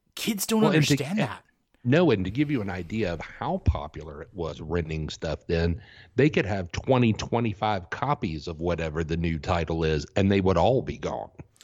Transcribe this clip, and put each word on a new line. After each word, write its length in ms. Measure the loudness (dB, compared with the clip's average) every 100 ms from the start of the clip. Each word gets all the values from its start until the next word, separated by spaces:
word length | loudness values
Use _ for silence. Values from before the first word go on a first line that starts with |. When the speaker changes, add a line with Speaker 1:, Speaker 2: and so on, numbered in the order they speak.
| _ -8
Speaker 1:
kids 320 | -4 -4 0
don't 140 | 4
Speaker 2:
Well, 100 | 4
and 160 | 4 4
to, 100 | 2
Speaker 1:
understand 220 | 0 -2
Speaker 2:
and 100 | -2
Speaker 1:
that. 140 | -4 -16 _ _ _ 2
Speaker 2:
No, 260 | 6 6
and 120 | 4
to 80 | 0
give 180 | -2 0
you 120 | -2
an 80 | -2
idea 420 | -6 -6 -2 -2
of 80 | -4
how 380 | -8 -8 -6 0 0
popular 560 | 0 -4 -12 -14 -14
it 80 | -12
was 300 | -6 -6 -6
renting 480 | -2 -2 -2 -4 -6
stuff 360 | -6 -6 -6 -2
then, 340 | 2 2 0 -6 -20 -6 2
they 140 | 2
could 160 | 2 0
have 260 | -4 -4
twenty, 400 | -6 0 4 4
twenty-five 800 | 2 -2 -2 -2 -2 -2 -2 -6
copies 580 | -6 -2 -2 -4 -6 -8
of 140 | -4
whatever 420 | -4 -2 -2 -4
the 140 | -2 -2
new 200 | -2 -2
title 460 | -2 -2 0 -2
is, 220 | 0 0 -2 2
and 160 | 4
they 80 | 4
would 160 | 4 4
all 260 | 4 2
be 160 | -2 -6
gone. 320 | -6 -6 -10 -16 -20 _